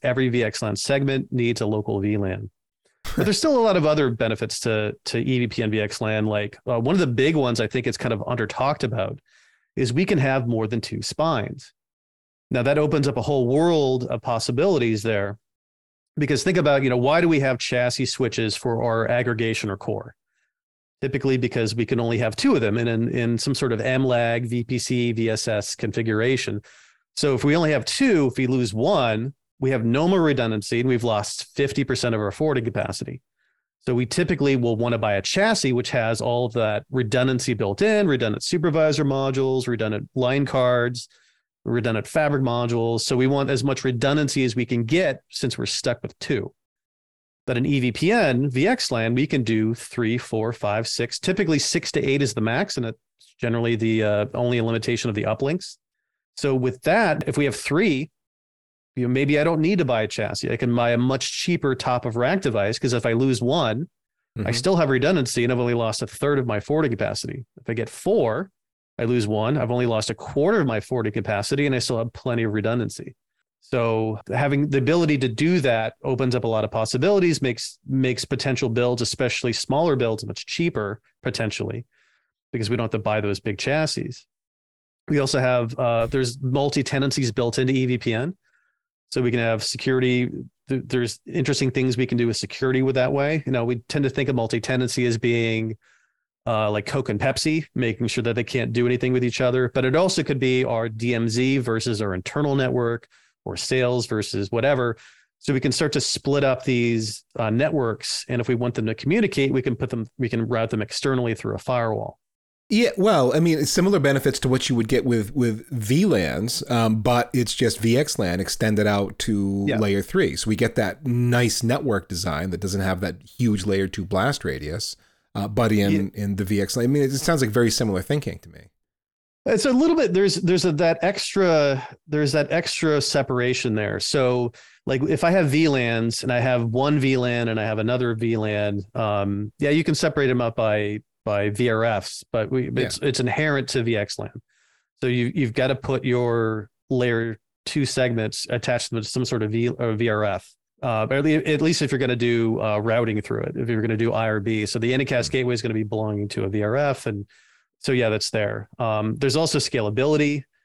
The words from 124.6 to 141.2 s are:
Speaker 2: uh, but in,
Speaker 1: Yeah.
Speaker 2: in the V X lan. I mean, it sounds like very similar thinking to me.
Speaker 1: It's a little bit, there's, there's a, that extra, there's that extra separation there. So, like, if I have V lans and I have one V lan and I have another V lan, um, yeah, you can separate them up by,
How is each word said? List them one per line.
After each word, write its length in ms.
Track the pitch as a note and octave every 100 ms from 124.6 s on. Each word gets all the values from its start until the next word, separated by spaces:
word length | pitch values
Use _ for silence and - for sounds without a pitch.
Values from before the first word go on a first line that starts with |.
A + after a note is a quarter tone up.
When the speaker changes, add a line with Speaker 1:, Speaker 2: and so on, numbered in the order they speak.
| D2 F#2 - - _ _ _ G#2
Speaker 2:
uh, 140 | G2+
but 220 | G#2 A2+
in, 400 | G#2 G2+ G2+ G2 -
Speaker 1:
Yeah. 80 |
Speaker 2:
in 120 | G2+ G2
the 80 | G2
V 160 | G2+
X 160 | G2 B2+
lan. 80 | A#2+
I 20 |
mean, 160 | D3
it 80 | C3+
sounds 300 | C3+ - D#3+
like 80 | A2+
very 220 | A#2 A#2
similar 300 | - A2+ F#2
thinking 380 | - D3 - F2
to 100 | E2
me. 180 | C#2 - _ _ _ _ _ _ _ -
Speaker 1:
It's 200 | - C#4
a 80 |
little 240 | B3+ E4 D#4+
bit, 160 | G#3+
there's, 220 | F#3 G3 -
there's 280 | E3+ F3+
a, 80 | F3+
that 260 | D3 E3 E3
extra, 840 | F3+ G3+ - G3+ F#3 D#3 C#3+ C3 - - -
there's 240 | D3+ D3
that 220 | D3+ C#3+
extra 480 | E3 - - D#3+ D3
separation 760 | - C#3+ C3+ B2 B2 B2 B2 G#2+
there. 240 | G#2 G2
So, 540 | - D3 B2+ B2 A#2+ - - - -
like, 160 | C3
if 240 | D#3+ D3 E3+
I 60 |
have 180 | F#3+ D3+
V 180 | D3 D#3+
lans 560 | C3+ A#2+ A2+ A#2 -
and 80 | C3
I 80 | B2
have 240 | B2+ B2
one 360 | A#2 B2 C#3+ D3+
V 180 | C3 C3
lan 320 | B2 A#2+ A#2
and 100 | A2
I 40 |
have 160 | G#2+ G#2+
another 360 | A2 B2 A#2+ A2
V 220 | A2+ A2+
lan, 440 | G#2+ G#2 G#2 G2+ F#2 A#2
um, 560 | A2 G2+ G2+ G2+ G#2 -
yeah, 120 | C#3+
you 120 | D#3
can 120 | E3 D3+
separate 320 | D#3+ D3 C3
them 120 | B2
up 160 | A#2 A2+
by, 440 | A2 G#2+ G#2 G#2+ - _